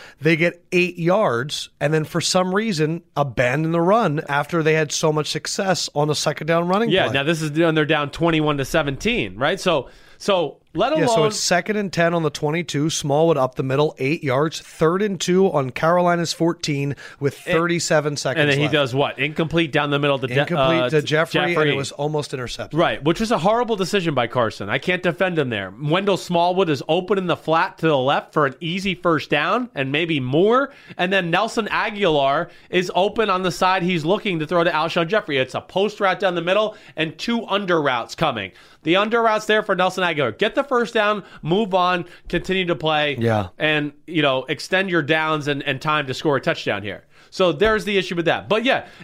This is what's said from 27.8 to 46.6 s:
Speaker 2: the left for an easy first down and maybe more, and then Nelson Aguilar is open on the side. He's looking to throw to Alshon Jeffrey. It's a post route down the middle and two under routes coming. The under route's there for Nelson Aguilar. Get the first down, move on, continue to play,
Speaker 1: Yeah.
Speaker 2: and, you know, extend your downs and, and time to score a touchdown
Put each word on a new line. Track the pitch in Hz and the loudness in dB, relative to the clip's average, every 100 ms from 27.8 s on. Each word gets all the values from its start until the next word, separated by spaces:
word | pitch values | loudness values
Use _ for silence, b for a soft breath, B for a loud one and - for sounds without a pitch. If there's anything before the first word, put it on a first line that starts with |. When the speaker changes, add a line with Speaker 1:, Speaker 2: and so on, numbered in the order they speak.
| 160 | 0
Speaker 2:
the | 143 | 2
left | 131 175 - | 2 0 -2
for | 165 139 | 0 0
an | 131 | -2
easy | 165 185 196 165 | -6 -4 -4 -2
first | 175 156 - | 0 0 0
down | 151 160 220 247 - | -2 0 -2 -4 -6
and | 135 | -2
maybe | 143 170 151 | -2 0 -2
more, | 127 143 208 247 269 B B B | 0 2 4 4 0 B B B
and | 180 | 0
then | 196 170 | 0 0
Nelson | 175 220 233 208 | 0 0 -2 -2
Aguilar | 160 214 208 190 151 135 147 170 B B | -2 -4 0 2 4 2 2 -2 B B
is | 180 175 175 | -2 0 0
open | 170 202 208 | 0 0 0
on | 185 | 0
the | 185 | 0
side. | 170 185 190 | 0 2 2
He's | 175 180 151 | 0 0 0
looking | 208 214 165 | 0 0 -4
to | 151 | -2
throw | 180 | 0
to | 170 | 2
Alshon | 156 160 175 165 | 0 0 0 0
Jeffrey. | 214 180 139 | 0 0 -2
It's | 131 | -2
a | 113 | -4
post | - 185 202 208 | -4 -2 -2 0
route | 196 180 | 0 0
down | 190 | 0
the | 175 | 0
middle | 165 196 214 B B B | 0 0 0 B B B
and | 156 - | -6 -6
two | - 233 202 | -4 -4 -2
under | 196 190 175 | -2 0 0
routes | 143 123 107 - | 2 0 -4 -2
coming. | 160 117 95 - B B | -2 -2 -8 -12 B B
The | 151 185 | 0 0
under | 214 233 | 2 2
route's | 226 214 214 | 2 2 0
there | 214 | 0
for | 208 180 | 0 0
Nelson | 185 180 | 0 0
Aguilar. | 175 151 123 | -2 0 -2
Get | 107 214 285 | 0 -2 -2
the | |
first | 269 247 233 | -2 0 0
down, | 226 208 214 - B | 0 0 0 -6 B
move | 151 185 220 | -2 0 2
on, | 185 180 180 165 B B | 2 2 0 -4 B B
continue | 175 175 190 175 | -4 -2 -2 0
to | 156 | -2
play, | 156 151 147 127 | 0 0 0 0
Speaker 1:
Yeah. | 113 110 92 - | 0 0 -2 -4
Speaker 2:
and, | 156 151 147 - - | -2 0 -2 -8 -6
you | 160 | 0
know, | 147 131 131 | 2 0 -2
extend | 143 - 190 190 | -8 -2 -2 0
your | 170 | 0
downs | 143 160 156 156 143 | 0 0 0 -2 -2
and, | 143 | -4
and | 143 135 | -4 -4
time | 156 151 135 | -2 -2 -2
to | |
score | 123 160 135 | -2 0 0
a | |
touchdown | - 156 | 0 -4